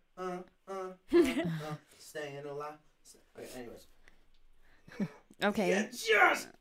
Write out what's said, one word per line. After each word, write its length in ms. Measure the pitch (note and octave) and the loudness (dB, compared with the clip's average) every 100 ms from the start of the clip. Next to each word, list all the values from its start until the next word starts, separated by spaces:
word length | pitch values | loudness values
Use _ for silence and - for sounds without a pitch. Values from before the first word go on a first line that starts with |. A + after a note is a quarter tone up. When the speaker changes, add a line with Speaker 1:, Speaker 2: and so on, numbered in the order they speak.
| _ - | _ -8
Speaker 1:
uh, 200 | F#3 F3+ F#3 _ - | -6 -6 -10 _ -10
uh, 40 | |
uh, 200 | F#3+ F#3 F#3 - | -8 -8 -10 2
Speaker 2:
<laughs> 40 | E4+ | 4
Speaker 1:
uh, 580 | C#4 A#3+ F3 D#3+ D3+ D#3 _ - | 4 2 -2 -4 -6 -10 _ -20
staying 460 | - D#3 D3 C#3 | -16 -10 -10 -8
alive. 300 | D3 D3 D3+ D3+ _ _ - - _ - | -10 -8 -10 -12 _ _ -20 -20 _ -16
Okay, 100 | A#2+ B2+ | -14 -12
anyways. 300 | A#2 G2 - - - - - - - - - - - - G3 - _ - | -14 -14 -20 -20 -20 -20 -20 -20 -20 -20 -20 -20 -14 -6 -6 -6 _ -2
Speaker 3:
Okay. 260 | G3+ G#3 F3+ F#3 | 0 2 2 2
Speaker 1:
You 40 | G#3+ - A4+ | 0 -4 2
just 340 | G#4+ F4+ - - - | 6 6 4 -4 -16